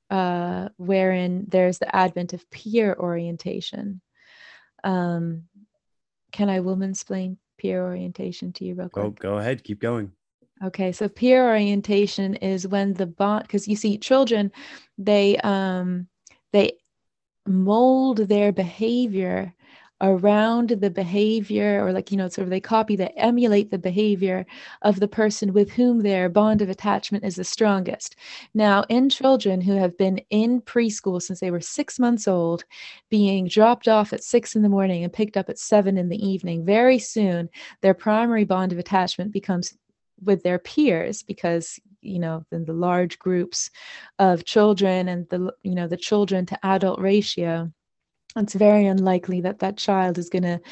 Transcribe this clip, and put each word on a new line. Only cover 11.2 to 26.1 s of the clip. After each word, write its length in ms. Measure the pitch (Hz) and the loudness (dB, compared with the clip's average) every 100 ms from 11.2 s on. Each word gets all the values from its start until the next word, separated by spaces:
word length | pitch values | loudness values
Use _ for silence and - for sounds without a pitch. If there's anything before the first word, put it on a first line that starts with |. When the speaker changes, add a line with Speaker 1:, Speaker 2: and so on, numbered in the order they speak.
| 247 254 247 | 4 6 6
Speaker 1:
orientation 880 | 214 202 202 202 202 208 - 196 | 2 2 0 0 0 0 -2 -4
is 320 | 202 190 190 185 | -4 -4 -4 -2
when 260 | 202 196 | -2 -2
the 140 | 185 180 | -2 -6
bond, 420 | 165 202 214 - | -2 -2 -2 -2
'cause 200 | 202 208 | -6 -2
you 80 | 208 | -2
see, 200 | 214 208 | -2 -4
children, 540 | - 262 247 220 196 - - - _ - | 2 2 4 2 -2 -6 -18 -20 _ -6
they, 380 | 196 208 202 202 | 2 4 4 2
um, 720 | 208 196 190 185 180 180 180 _ _ _ _ | 0 0 0 -2 -4 -4 -8 _ _ _ _
they 200 | 208 - - _ _ _ _ _ _ - | 2 2 0 _ _ _ _ _ _ -2
mold 720 | 185 190 220 254 262 262 220 | 0 2 4 4 4 2 0
their 340 | 196 208 208 | 0 2 2
behavior 1040 | 196 180 - 220 240 247 190 185 180 190 - _ - _ _ | 0 -4 -4 -2 0 -2 -2 -2 -4 -6 -12 _ -20 _ _
around 680 | 190 185 202 208 220 233 233 | 0 2 4 4 2 0 0
the 200 | 214 202 | 0 -2
behavior, 920 | 175 175 202 214 226 202 208 208 202 | -2 -4 0 0 0 -2 -2 0 0
or, 80 | 190 | 0
like, 180 | 190 190 | -2 -2
you 60 | 196 | -4
know, 120 | 185 | -4
sort 160 | - | -4
of 60 | 185 | -4
they 100 | 185 | -4
copy, 360 | - 220 220 202 | 0 0 0 -2
they 120 | 180 - | -2 0
emulate 540 | 233 240 240 202 202 | 0 2 4 4 2
the 80 | 190 | -4
behavior 680 | 185 180 214 196 190 185 190 - - - | -2 0 0 2 0 -2 -6 -16 -20 -2
of 180 | 208 185 | 0 2
the 100 | 208 | 0
person 440 | - 214 208 202 | 0 0 0 0
with 180 | 190 202 | 2 2
whom 300 | - 247 240 | 2 2 4
their 280 | 208 | 2